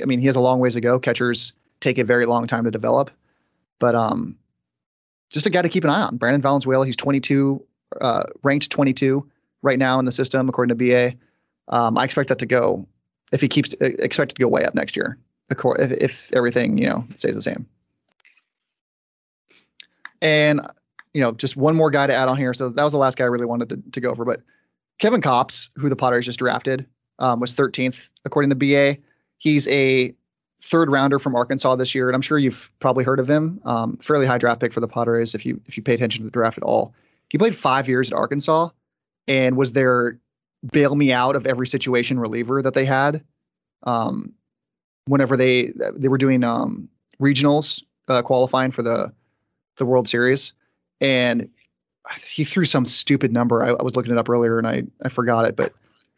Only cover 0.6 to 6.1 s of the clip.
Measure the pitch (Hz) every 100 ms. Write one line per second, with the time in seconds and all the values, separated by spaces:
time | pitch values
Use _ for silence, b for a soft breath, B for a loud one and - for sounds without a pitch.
0.6 | 123 117 120 127 127 120 123 117 - -
1.6 | _ - 139 127 117 123 117 120 117 117
2.6 | 117 107 117 127 139 - _ _ _ _
3.6 | _ - 123 117 110 - - - _ _
4.6 | _ _ _ _ _ _ _ 151 208 180
5.6 | 170 185 156 175 151